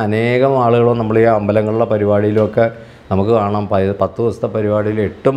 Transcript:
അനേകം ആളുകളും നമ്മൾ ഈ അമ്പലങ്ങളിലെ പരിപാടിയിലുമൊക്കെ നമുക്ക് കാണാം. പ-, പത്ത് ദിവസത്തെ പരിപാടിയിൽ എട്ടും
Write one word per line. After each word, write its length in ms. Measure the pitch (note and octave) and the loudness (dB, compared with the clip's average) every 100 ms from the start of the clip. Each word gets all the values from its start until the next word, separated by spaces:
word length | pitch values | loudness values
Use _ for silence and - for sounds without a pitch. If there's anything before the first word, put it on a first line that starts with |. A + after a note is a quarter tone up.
| G#2+ | -2
അനേകം 460 | A2 A#2 B2 C3+ C3+ | 0 0 2 2 2
ആളുകളും 320 | A#2+ A#2+ A#2 A#2 | 2 4 2 0
നമ്മൾ 160 | A2 A2+ | 0 2
ഈ 20 | A2+ A2 | 4 2
അമ്പലങ്ങളിലെ 500 | G2+ G#2 G#2+ A2 A#2 | 2 0 0 0 0
പരിപാടിയിലുമൊക്കെ 760 | G#2+ G#2 G#2 G#2 G#2+ G#2 A#2 A2+ A2+ - - - | 0 2 2 2 0 0 0 -2 -2 -18 -18 -4
നമുക്ക് 220 | G2 G2+ A#2 | -2 2 0
കാണാം. 260 | G2+ G#2 G2+ | 0 -4 -2
പ-, 240 | G2 G2 G2 | -2 0 -2
പത്ത് 160 | F#2+ - | -4 -2
ദിവസത്തെ 260 | A#2 - A2 A2 | -4 -4 -6 -4
പരിപാടിയിൽ 420 | G#2 G#2+ G#2+ A2 G2 | -2 -2 -2 -2 -4
എട്ടും 280 | - C#3 | -4 -2